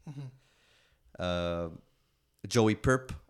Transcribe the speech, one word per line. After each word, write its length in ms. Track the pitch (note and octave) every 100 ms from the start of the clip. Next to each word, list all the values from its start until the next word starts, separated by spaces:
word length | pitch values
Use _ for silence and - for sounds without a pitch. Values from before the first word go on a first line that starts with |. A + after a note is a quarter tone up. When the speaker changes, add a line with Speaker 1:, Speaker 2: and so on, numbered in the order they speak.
| E3
Speaker 1:
Mm-hmm. 120 | C#3+ C3 - _ _ _ _ _ _ _ -
Speaker 2:
Uh, 500 | F2+ F2 F2 E2+ E2 E2 _ _ _ _ _ _ G2
Joey 280 | A#2+ A2 G#2+
Purp, 380 | C3+ C3 - -